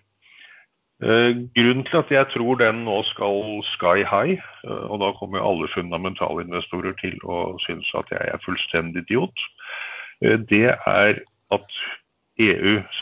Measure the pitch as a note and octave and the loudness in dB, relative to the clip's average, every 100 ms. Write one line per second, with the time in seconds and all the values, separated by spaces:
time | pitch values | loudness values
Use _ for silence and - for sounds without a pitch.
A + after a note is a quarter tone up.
0 | _ _ _ - - - _ _ _ _ | _ _ _ -20 -20 -20 _ _ _ _
1 | A2+ A2+ A#2+ A#2+ B2 - A#2 B2+ C3 E3+ | 2 4 4 2 -2 4 4 4 2 0
2 | C#3+ C#3 C3+ B2 A#2 B2+ A2+ A2+ A#2 G2+ | 2 2 2 0 0 4 4 2 -2 -2
3 | G#2+ - G2+ G2+ G#2+ G#2 G2+ - F2+ F#2 | -2 -2 -2 0 -2 -6 -8 -2 4 4
4 | F#2+ G2+ C3 F#3+ - - - G2+ - G#2 | 4 2 2 -2 -4 -18 -12 -10 -6 -2
5 | G2 G2 G2 F#2+ G#2 F2+ D2+ - F2 E2+ | -2 -2 -6 -2 0 0 -2 -4 -4 -4
6 | F2+ - E2+ D#2+ E2+ F2+ F2 F2+ F2+ F#2+ | -6 -4 -4 -4 -4 -6 -6 -6 -6 -6
7 | F#2 - - F2 F2 F2+ - E2 - - | -8 -8 -6 -4 -4 -6 -8 -6 -6 -6
8 | - - - - - F2+ - E2+ E2+ E2+ | -6 -4 -4 -6 -6 -6 -2 -2 -2 -6
9 | F2 A2+ F#3 - - _ - - - - | -2 -2 -2 -6 -12 _ -16 -14 -12 -14
10 | - - A2+ A2+ A2 G#2 A#2 - - F#2+ | -16 -2 2 2 4 4 4 2 2 4
11 | G2+ G#2+ - _ _ G2+ - - - - | 4 2 -4 _ _ -4 -2 -12 -10 -12
12 | _ _ _ - A2 F2+ F#2+ G#2 F#2 - | _ _ _ 2 2 4 4 2 0 -8